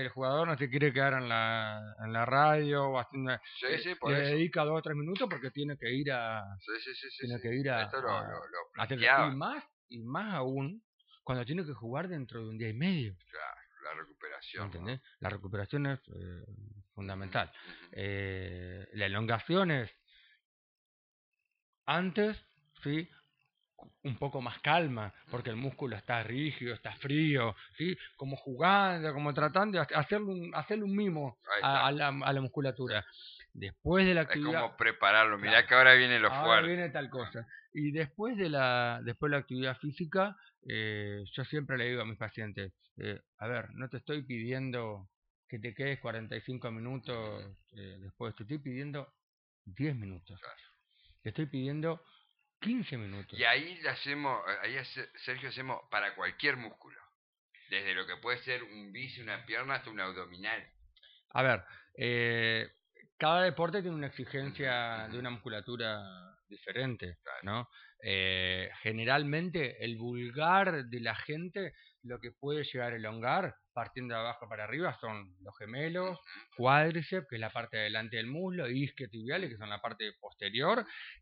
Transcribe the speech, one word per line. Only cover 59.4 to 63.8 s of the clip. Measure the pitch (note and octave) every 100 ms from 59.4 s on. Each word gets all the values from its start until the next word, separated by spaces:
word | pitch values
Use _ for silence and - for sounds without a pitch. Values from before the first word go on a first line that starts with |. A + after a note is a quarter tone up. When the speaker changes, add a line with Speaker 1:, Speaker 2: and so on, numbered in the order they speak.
Speaker 2:
pierna, | - A2 C3+
hasta | C3 B2
un | G#2+
abdominal. | F#2+ F#2 F2 F2+ G#2 A2 - _ - _ - _ _
Speaker 1:
A | A#2+
ver, | C3 A2+ - - - -
eh, | A#2+ A#2+ A#2 A#2 A2+ A2+ A2 - _ _ _ _
cada | D#3 E3+
deporte | F#3 D#3 E3+ G3+